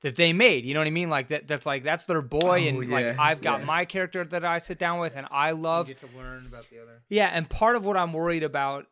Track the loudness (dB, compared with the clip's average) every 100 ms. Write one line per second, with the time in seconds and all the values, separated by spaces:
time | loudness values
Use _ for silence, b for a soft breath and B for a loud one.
0 | -6 2 4 6 4 4 0 0 0 0
1 | 0 -2 -2 -6 -4 -4 -2 -4 -2 -4
2 | 0 -2 0 2 4 4 2 0 0 0
3 | 0 2 2 2 0 -2 0 -2 -2 -4
4 | -4 -6 -6 -4 -2 -4 -4 -4 -2 -2
5 | -4 -6 -6 -2 0 0 0 0 -2 -10
6 | -18 -16 -16 -16 -16 -18 -20 -20 -20 -20
7 | _ 2 4 2 -4 2 4 4 2 0
8 | 0 0 0 0 -2 -2 -4 -6 -12